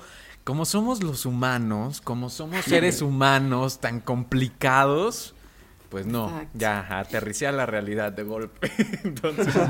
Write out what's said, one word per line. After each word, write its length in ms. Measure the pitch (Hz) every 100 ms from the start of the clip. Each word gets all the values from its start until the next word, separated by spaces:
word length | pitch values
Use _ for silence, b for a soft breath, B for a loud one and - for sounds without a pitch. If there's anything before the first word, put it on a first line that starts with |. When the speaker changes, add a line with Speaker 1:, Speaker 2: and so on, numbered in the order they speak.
| B B B B
Speaker 1:
como 220 | - 143 165
somos 380 | 202 226 247
los 240 | 175 135 131
humanos, 760 | 123 127 123 113 107 120 147
como 300 | - 120 123
somos 340 | - 160 185 -
seres 360 | 170 180 -
Speaker 2:
<laughs> 20 |
Speaker 1:
humanos 760 | 143 135 135 135 135 123 131 -
tan 200 | 120 117
complicados, 1400 | - 123 123 131 127 - 139 131 139 147 214 233 - - b b b b -
pues 180 | 95 101
no, 180 | 120 107
Speaker 3:
Exacto. 200 | 160 151 113
Speaker 1:
ya 440 | 107 104 92 95
aterricé 460 | 98 117 104 101 139
a 60 |
la 160 | 139 120
realidad 440 | 110 101 107 104
de 120 | 98
golpe. 480 | 104 110 110 - - - 208
<laughs> 160 | -
Entonces, 500 | 190 139 160 151 185 180